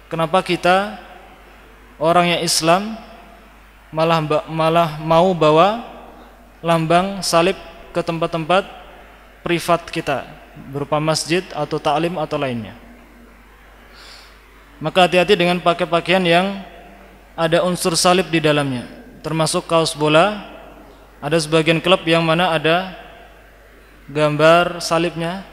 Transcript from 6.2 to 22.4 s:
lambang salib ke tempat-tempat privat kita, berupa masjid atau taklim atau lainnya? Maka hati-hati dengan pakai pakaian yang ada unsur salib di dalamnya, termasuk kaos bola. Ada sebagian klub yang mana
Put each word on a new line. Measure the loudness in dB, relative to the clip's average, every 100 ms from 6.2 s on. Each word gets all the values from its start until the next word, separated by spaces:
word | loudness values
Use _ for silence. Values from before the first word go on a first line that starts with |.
| -20 -20 -20 -8
lambang | -2 0 2 2 0 -4 0
salib | 2 2 -2 -10 -20 -10 -6
ke |
tempat-tempat | -4 -4 -4 -4 0 0 0 -10 -20 -20 -20 -20 -20 -12
privat | -4 -4 0 -2 -2
kita, | -8 -4 -6 -6 -18 -20 -20 -12
berupa | -10 -4 -2
masjid | 0 -2 -2 -4 -4 -8
atau | -6 -4
taklim | -2 0 -2 -4
atau | -6 -4
lainnya? | -4 -6 -10 -16 -20 -20 -20 -20 -20 -20 -20 -20 -20 -20 -20 -20 -20 -20 -20 -20 -20 -20 -20 -10
Maka | -4 2 4
hati-hati | 4 2 2
dengan | 2 0
pakai | 0 -2 0
pakaian | -2 0 0
yang | 4 2 2 -6 -14 -20 -20 -20 -20 -20 -14
ada | -4 0 2 0
unsur | -2 -2 0
salib | 2 2 0
di | 0
dalamnya, | 2 0 0 -4 -8 -18 -20 -12 -6
termasuk | -2 -2 -4 0
kaos | 0 0 -2
bola. | 2 4 4 0 -14 -20 -20 -20 -20 -20 -20 -10
Ada | -2 -2
sebagian | 0 0 2 2
klub | 2 2
yang | 2 0
mana | 2 2